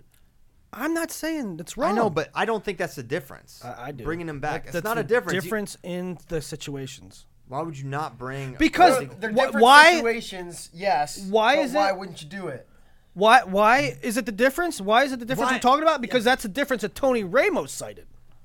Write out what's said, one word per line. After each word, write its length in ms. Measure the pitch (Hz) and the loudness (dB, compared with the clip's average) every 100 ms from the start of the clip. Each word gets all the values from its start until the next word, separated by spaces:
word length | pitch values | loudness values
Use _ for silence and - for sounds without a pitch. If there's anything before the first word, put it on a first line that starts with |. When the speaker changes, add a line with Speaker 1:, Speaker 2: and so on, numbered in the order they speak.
| _ _ _ _ _ _ _ | _ _ _ _ _ _ _
Speaker 1:
I'm 220 | - 285 | -8 -4
not 160 | 330 330 | -4 -4
saying 460 | - 311 311 220 160 | -8 -6 -6 -6 -10
that's 200 | 175 - | -12 -4
Speaker 2:
I 140 | 190 | -2
know, 100 | 214 | 0
Speaker 1:
wrong. 120 | 220 | 0
Speaker 2:
but 160 | 156 - | -2 -4
I 120 | 151 | -4
don't 200 | 190 220 | -2 -2
think 140 | - 185 | -4 -6
that's 160 | 175 | -6
the 80 | - | -8
difference. 580 | 113 165 - 69 - - | -6 -6 -8 -18 -20 -18
Speaker 1:
I, 220 | - - 131 | -16 -14 -14
I 20 | |
do. 120 | 135 | -10
Speaker 2:
Bringing 240 | 143 170 165 | -8 -6 -8
him 100 | 147 | -8
back, 240 | 147 139 | -6 -6
Speaker 1:
That, 60 | - | -6
Speaker 2:
it's 40 | |
Speaker 1:
that's 100 | 170 | -6
Speaker 2:
not 140 | 214 233 | -4 -4
a 40 | |
Speaker 1:
the 60 | 202 | 0
Speaker 2:
difference. 260 | 240 180 | 0 0
You 60 | 175 | -4
Speaker 1:
difference 360 | - 214 196 - | -4 -6 -6 -12
in 340 | 180 180 180 170 - | -10 -8 -8 -10 -8
the 120 | 165 | -8
situations. 840 | 143 156 - 139 131 - 92 - - _ - | -8 -12 -10 -10 -12 -14 -20 -20 -20 _ -12
Speaker 2:
Why 120 | 131 | -10
would 140 | 165 139 | -8 -10
you 100 | 139 | -8
not 280 | 143 151 117 | -6 -8 -10
bring 360 | 127 135 135 123 | -10 -10 -8 0
Speaker 1:
Because 420 | 311 - 359 262 | 2 6 6 6
Speaker 3:
They're, 80 | 135 | -2
they're 240 | - 220 | -8 -4
Speaker 1:
wh-, 140 | 220 269 | 0 2
Speaker 3:
different 160 | 220 | 6
Speaker 1:
why 300 | 233 294 320 339 | 10 12 10 8
Speaker 3:
situations, 720 | 233 233 - 185 175 160 - | 2 -2 -6 -12 -12 -14 -18
yes, 460 | 170 196 160 147 196 190 | -6 0 0 -2 -6 0
Speaker 1:
why 280 | 214 220 294 | 2 4 2
Speaker 3:
but 80 | |
Speaker 1:
is 80 | 277 | 0
Speaker 3:
why 160 | 294 - | 0 0
Speaker 1:
it 80 | 185 | -2
Speaker 3:
wouldn't 240 | 190 156 | -8 -14
you 60 | 151 | -14
do 180 | 196 175 | -12 -10
it? 220 | 127 - _ - _ _ | -12 -16 _ -20 _ _
Speaker 1:
Why, 280 | 175 214 254 | 2 6 6
why 560 | 185 190 214 262 285 - | 6 2 4 4 0 -4
is 140 | 247 226 | -6 -4
it 100 | 220 | -4
the 40 | |
difference? 480 | 196 262 262 349 - | 0 0 0 -4 -4
Why 220 | 196 226 | 0 2
is 80 | 277 | 2
it 80 | 254 | -2
the 60 | 226 | -6
difference 220 | 262 262 | -2 -2
Speaker 2:
Why 60 | |
Speaker 1:
you're 60 | 247 | 0
talking 220 | 247 277 | 2 2
about? 180 | 320 294 | 2 0
Because 240 | 226 254 | 0 0
Speaker 2:
Yeah. 60 | 220 | 2
Speaker 1:
that's 140 | 262 | 0
the 40 | 220 | -2
difference 340 | 185 285 247 | -6 -4 -4
that 120 | 208 | -6
Tony 300 | - 269 247 | -2 0 0
Ramos 480 | 185 226 392 269 165 | 0 2 2 0 -6
cited. 340 | - 110 101 - - - - | -10 -14 -16 -20 -20 -20 -20